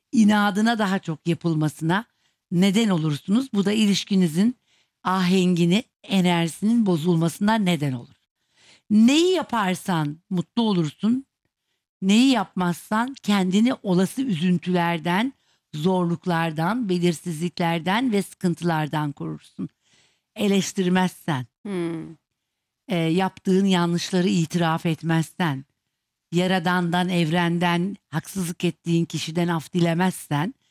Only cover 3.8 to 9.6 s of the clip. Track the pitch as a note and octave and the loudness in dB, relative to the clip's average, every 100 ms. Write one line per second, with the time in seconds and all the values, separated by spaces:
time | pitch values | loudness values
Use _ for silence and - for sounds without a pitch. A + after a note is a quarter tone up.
3.8 | G#3 F#3+ - F#3+ F3 D#3+ A3 - _ _ | 2 0 0 0 2 2 0 -2 _ _
4.8 | _ _ F3+ F#3+ F3+ F#3+ F3+ F3 E3+ G3 | _ _ -4 0 2 2 2 2 2 2
5.8 | - _ - G3 F3+ E3+ E3 - G#3 A#3 | -2 _ -4 0 2 2 0 -2 0 2
6.8 | G3+ E3+ E3+ E3 E3 - G#3 A3+ F#3 E3 | 2 0 2 2 0 0 0 2 0 0
7.8 | C#3+ B2+ - _ _ _ _ _ _ _ | -2 -4 -10 _ _ _ _ _ _ _
8.8 | - G#3+ A3+ D4+ F4 F4+ - A#3 | 0 4 6 6 4 2 -2 -2